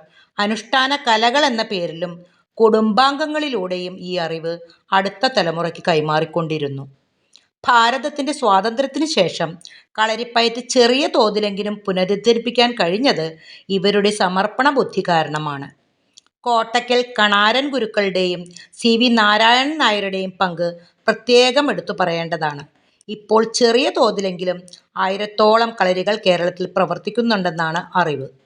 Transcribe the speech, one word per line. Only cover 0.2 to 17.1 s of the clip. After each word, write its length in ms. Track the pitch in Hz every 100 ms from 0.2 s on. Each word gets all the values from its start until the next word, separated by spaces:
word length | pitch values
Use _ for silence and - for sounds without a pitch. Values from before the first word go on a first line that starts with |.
| _ -
അനുഷ്ഠാന 540 | 208 214 - 269 262 285
കലകൾ 480 | 247 220 233 277 294
എന്ന 180 | 226
പേരിലും 500 | 220 196 170 165 170 175 - _ _ -
കുടുംബാംഗങ്ങളിലൂടെയും 1400 | 220 214 220 208 269 285 311 302 302 233 185 180 180 185
ഈ 120 | 180 180
അറിവ് 360 | 165 165 165 170 - _ _
അടുത്ത 340 | 190 196 - 254
തലമുറയ്ക്ക് 560 | 220 165 165 170 165
കൈമാറിക്കൊണ്ടിരുന്നു. 1000 | 185 160 156 156 160 175 160 156 143 135 139 _ _ _ _ _ _ _
ഭാരതത്തിൻ്റെ 680 | - 240 233 262 285 294 277
സ്വാതന്ത്ര്യത്തിന് 760 | 294 233 190 220 226 269 277 311
ശേഷം 420 | 233 165 - 160 170 - - _ -
കളരിപ്പയറ്റ് 680 | 220 220 233 233 233 233 240
ചെറിയ 360 | 254 233 262 339
തോതിലെങ്കിലും 680 | 330 214 202 208 196 208 208
പുനരുദ്ധരിപ്പിക്കാൻ 920 | 202 185 185 202 220 233 240 240 240
കഴിഞ്ഞത് 560 | 233 175 202 269 160 160 160 - - -
ഇവരുടെ 420 | 190 196 208 202
സമർപ്പണ 580 | 208 190 185 208 - 277
ബുദ്ധി 320 | 269 - 196
കാരണമാണ്. 680 | 180 165 147 151 151 139 139 - _ _ _ _ _ _
കോട്ടയ്ക്കൽ 580 | 240 233 226 240 240 247 247